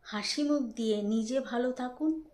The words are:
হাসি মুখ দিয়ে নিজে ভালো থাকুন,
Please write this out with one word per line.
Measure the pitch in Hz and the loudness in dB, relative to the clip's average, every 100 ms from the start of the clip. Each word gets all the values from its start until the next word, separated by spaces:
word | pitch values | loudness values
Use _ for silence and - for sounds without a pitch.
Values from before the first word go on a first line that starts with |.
হাসি | - 208 196 - | -8 -6 -4 0
মুখ | 294 294 | 2 2
দিয়ে | 240 233 226 208 | 0 -2 0 2
নিজে | 208 220 220 262 | 2 2 2 -2
ভালো | 262 240 254 | 0 0 0
থাকুন, | 254 247 - 311 320 - | -2 -6 0 0 0 -4